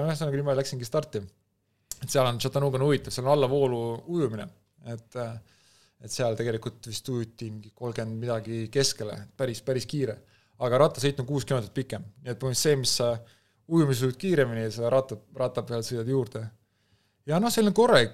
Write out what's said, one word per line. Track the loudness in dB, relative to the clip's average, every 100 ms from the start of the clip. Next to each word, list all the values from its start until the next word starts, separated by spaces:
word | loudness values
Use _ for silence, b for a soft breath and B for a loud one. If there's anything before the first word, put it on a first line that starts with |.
ühesõnaga | 0 -2 -2 -2
niimoodi | 0 0
läksingi | 0 -6 -4
starti. | -4 -2 -6 -8 _ _ _ _ _ -16
Et | -12 -2
seal | 2 2
on, | 0
Chattanooga | -2 0 0 2
on | 2
huvitav, | 2 -2 -4
seal | 2
on |
allavoolu | 4 4 4 2 0 -4 -6 -6
ujumine. | -2 -2 -2 -10 -16 _ _ -14
Et, | -14 -12 -10
äh, | -8 -10 -16 b b b b b
et | -10
seal | -2 0
tegelikult | 0 -2 -2 -4 -10 -12
vist | -10 -4
ujuti | -4 -4 -8 -10
mingi | -10 -16
kolmkümmend | -10 -8 -6 -6 -6
midagi | -2 -4 -4 -6 -2
keskele, | 0 0 0 -8 -10 -12
päris, | -6 -4 -4
päris | -2 -4 -2
kiire. | -4 -4 -6 _ b b b
Aga | 2 4
rattasõit | 4 4 -2 0
on | -2
kuus | -4 0
kilomeetrit | -2 -2
pikem. | -6 -6 -8 -10 -14
Nii | -10
et | -6
põhimõtteliselt | -4 0 2
see, | 4
mis | 2 2
sa | 0 -2 b b b b 0
ujumis | 4 4 4
ujud | 0 0
kiiremini, | 0 4 4 2 -4
sa | -2 2
ratta, | 2 2 -8 -12 -4
ratta | -4 -2
peal | -4 -4 -4
sõidad | -4 0
juurde. | 0 -2 -6 -10 -14 _ _ _ _ _ _ -2
Ja | 0
noh, | 2
selline | 2 2
korralik, | 4 6 6 6